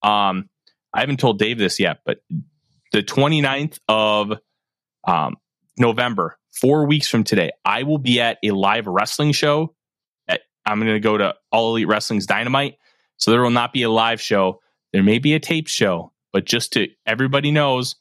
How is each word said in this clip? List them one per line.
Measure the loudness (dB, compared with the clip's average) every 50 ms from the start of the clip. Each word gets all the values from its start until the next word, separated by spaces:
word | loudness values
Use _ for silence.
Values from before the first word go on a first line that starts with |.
| 2
Um, | 2 2 2 2 0 0 -2 -6 _ _ _ _ _ _ _ _ _ -4
I | -4
haven't | -2 -2 -2 0
told | 0 0 2 2
Dave | 0 -2 0 -2
this | -2 -2 0 0
yet, | -2 -2 -2 _ _
but | -6 -6 -6 _ _ -8 -8 -8 _ _ _ _ _ _ _ _ _ -2
the | -2 -2
twenty-ninth | 0 0 0 2 2 2 2 0 0 -2 -2 -4 -6 -8 -12 _ 0
of, | 0 2 2 2 2 0 0 -2 -4 -8 _ _ _ _ _ _ _ _ _ _ _ _ _ 0
um, | 0 0 0 -2 -6 -10 _ _ _ _ _ _ _
November, | 0 0 2 2 0 -2 -2 -2 -2 -4 -4 -6 _ _ _ _
four | -2 2 2 2 4 2
weeks | 2 2 0 0 0
from | 0 0 0
today, | 2 2 0 0 0 -4 _ _
I | -2 -2 -2 0
will | -2 -2 -2
be | 0 0 2 2
at | 2 0 -2 -2 -2
a | -2 0
live | 0 2 0 0 0 -2
wrestling | -2 -2 -2 -2 -2 -2 -2 0 0 0
show. | 2 2 0 0 0 -2 -4 _ _ _ _ _ _ _ _ _ _ _ -6
At, | -6 -6 _ _ _ _ _
I'm | -4 -2 -2
gonna | 0 0 0 0
go | 0 0 0 2
to | 0 -2 -2 _ _ _
All | -2 0 0 0
Elite | 0 -2 0 0
Wrestling's | 0 -2 -2 -2 -4 -4 -2
Dynamite. | -2 -2 -2 -2 -2 0 -2 -2 -2 -6 _ _ _ _ _ _ _ _
So | _ 0 2
there | 4 4 4
will | 4
not | 2 2 0 0 -2
be | -2 -2
a | 0
live | 2 2 2 2 0 -2
show. | -2 -2 0 2 2 2 0 -4 _ _ _ _ _ _ 0
There | 2 4
may | 4 4 4
be | 2 2 0
a | 0
tape | 0 -2 -4 -4 -2 -4
show, | -2 0 0 0 0 -2 -6 -10 _ _ _ _ -4
but | -4 -2
just | 0 -2 -2 -2 -2 -2
to, | -2 -2 -2 _ _ _
everybody | -6 -2 -2 -2 0 0 0 0 0
knows | 0 2 2 0 0 -2 -2 -6 -10 _